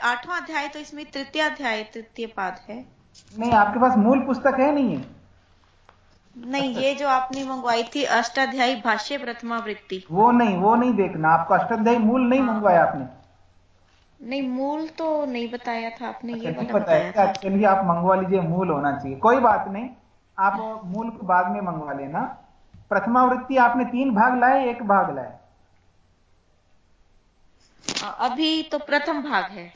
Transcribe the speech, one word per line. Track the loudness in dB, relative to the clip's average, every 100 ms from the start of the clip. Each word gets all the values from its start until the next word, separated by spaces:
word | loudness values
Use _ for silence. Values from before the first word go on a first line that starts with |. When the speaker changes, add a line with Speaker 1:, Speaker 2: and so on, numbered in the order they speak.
Speaker 1:
आठवां | -4 -4 -6 -8
अध्याय | -6 -8 -8
तो | -10
इसमें | -16 -16 -12
तृतीय | -12 -8 -2
अध्याय, | -2 -2 -6 -6
तृतीय | -8 -14 -16 -12 -12
पाद | -8 -8 -8 -16
है। | -16 -16 _ _ -20 _ -6
Speaker 2:
नहीं, | 2
आपके | 4 4 4
पास | 4 6
मूल | 6 4 2
पुस्तक | 0 2 2
है, | 2
नहीं | 2 0 -2
है? | -8 -18 _ _ _ _ _ _ _ _ _ _ _ -18
Speaker 1:
नहीं, | -8 -4 -4
Speaker 2:
अच्छा। | -2
Speaker 1:
ये | -2 -2
जो | 0
आपने | 0 0 -6 -6
मंगवाई | -6 -2 -2
थी | -2 -2
अष्टाध्यायी | 0 0 0 0 -2 0 0 0
भाष्य | -2 -2 -2 -8
प्रथमा | -8 -10 -8 -8
वृत्ति, | -8 -10 -10 -12 -6
Speaker 2:
वो | 2 4
नहीं, | 6 4 2
वो | 4 4
नहीं | 2
देखना, | 2 0 0 2
आपको | 2 4
अष्टाध्यायी | 0 2 0 2 4
मूल | 4 2
नहीं | 2 2
Speaker 1:
हाँ। | 2
Speaker 2:
मंगवाया | 2 4 4 4
आपने? | 0 -8 -14 _ _ _ _ _ _ _ _ _ _ -8
Speaker 1:
नहीं, | -6 -4
मूल | -4 -4 -4 -8
तो | -6 -4 -2 -2
नहीं | -4 -6
बताया | -8 -6 -6 -8
था | -10 -12
आपने, | -10 -10
Speaker 2:
अच्छा, | -8 -6
Speaker 1:
ये | -6
Speaker 2:
नहीं | -2
Speaker 1:
वाला | -2
Speaker 2:
बताया | 2 2
Speaker 1:
बताया | 2
Speaker 2:
क्या? | 2 2
Speaker 1:
था। |
Speaker 2:
चलिए, | 0 -2 2 4
आप | 4 2
मंगवा | 2 4 2
लीजिए, | 2 0
मूल | 0 0 0
होना | 0 0 -2
चाहिए, | -6 0
कोई | 4 4
बात | 4 2 0
नहीं, | -8 -10 -14 _ _ _ -2
आप | 0 0 -6 -10 -10
मूल | -8 -8
को | -8 0
बाद | 2 2
में | -2
मंगवा | -4 -6 -8
लेना। | -8 -8 -6 -6 -10 _ _ _ -18 -4
प्रथमा | -2 2 4
वृत्ति | 4 2 0 4
आपने | 4 4 0
तीन | 0 0 2
भाग | 2 4
लाए, | 4 2 0
एक | -4 2
भाग | 2 2 -4
लाए? | -10 -14 _ _ _ _ _ _ _ _ _ _ _ _ _ _ _ _ _ _ _ _ _ _ _ _ -8 -8
Speaker 1:
अ-, | -8 -4
अभी | -4 0 -2 -2
तो | -4 -6
प्रथम | -2 -2 0 -4
भाग | -2 -2
है। | -2 -10 -18